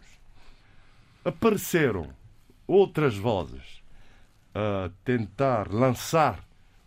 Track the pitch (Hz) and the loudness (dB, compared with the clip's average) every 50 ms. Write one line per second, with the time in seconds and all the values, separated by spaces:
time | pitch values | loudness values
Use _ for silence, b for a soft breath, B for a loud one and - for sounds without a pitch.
0 | - - - - - - b b b b b b b b b b b b b b | -20 -20 -20 -20 -20 -20 b b b b b b b b b b b b b b
1 | b b - _ - 175 170 - - 233 208 190 - - - 170 151 127 101 92 | b b -18 _ -6 -6 -2 2 2 2 2 2 0 0 2 2 2 2 0 -2
2 | 78 67 - - - - - - - - - - - - 160 196 190 190 - 156 | -6 -8 -12 -20 -20 -20 -20 -20 -20 -20 -20 -14 -2 2 4 4 4 4 2 0
3 | 151 135 110 98 95 120 110 92 78 64 64 65 - - - - b b b b | 0 0 0 0 -2 0 0 0 -2 -6 -10 -14 -16 -16 -18 -18 b b b b
4 | b b b b b b b b _ _ - 98 104 107 101 98 95 90 95 - | b b b b b b b b _ _ -6 -4 -2 -2 -2 -4 -4 -8 -10 -6
5 | - - 123 123 110 87 - - 139 135 123 110 98 87 95 110 127 131 123 - | -4 -2 -2 0 -2 -4 -4 -2 0 0 0 0 -2 -2 0 2 2 2 2 0
6 | - - - 165 151 131 104 80 - - - - - - - - _ | -2 0 2 2 2 2 0 -4 -10 -20 -20 -20 -20 -20 -20 -20 _